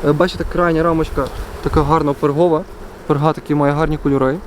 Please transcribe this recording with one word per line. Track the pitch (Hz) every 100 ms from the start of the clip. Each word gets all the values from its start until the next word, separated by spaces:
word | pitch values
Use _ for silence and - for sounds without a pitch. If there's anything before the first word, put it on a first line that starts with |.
Е, | 139
бачите, | 147 185 - -
крайня | - 175 160
рамочка | 170 160 156 147 131 - - -
така | 143 160
гарна | 143 160 147
пергова. | 139 151 143 175 156 190 - - - -
Перга | 147 156
такі | 151 -
має | 147 143
гарні | 143 160 156
кольори. | 143 139 131 165